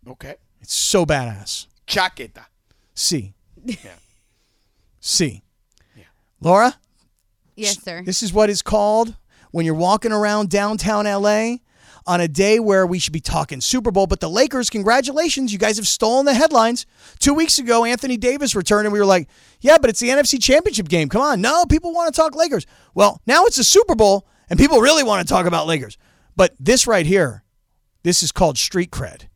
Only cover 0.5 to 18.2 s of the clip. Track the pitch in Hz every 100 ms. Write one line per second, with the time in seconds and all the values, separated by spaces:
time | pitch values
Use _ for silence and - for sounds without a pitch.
0.5 | _ - - - 202 165 147 120 101 104
1.5 | - - _ - 208 185 - 123 - -
2.5 | _ _ _ _ - - 165 98 _ _
3.5 | _ 240 214 98 87 _ _ _ _ _
4.5 | _ _ _ _ _ - - 156 98 _
5.5 | _ _ _ _ _ _ _ _ _ 147
6.5 | 190 240 - _ _ _ _ _ _ _
7.5 | - 208 196 - 170 180 185 214 190 214
8.5 | 202 - 208 208 220 226 220 _ _ _
9.5 | 170 165 156 175 208 233 214 208 214 202
10.5 | 202 202 220 185 208 208 202 202 208 226
11.5 | 247 _ _ _ - - 175 170 147 196
12.5 | 220 220 190 185 180 - 156 - 160 151
13.5 | 131 - 254 233 190 190 180 165 190 285
14.5 | 262 233 220 196 247 254 285 330 269 262
15.5 | 202 208 220 202 - 220 254 285 247 311
16.5 | 285 226 240 - _ - - 277 285 320
17.5 | - 240 233 233 240 269 240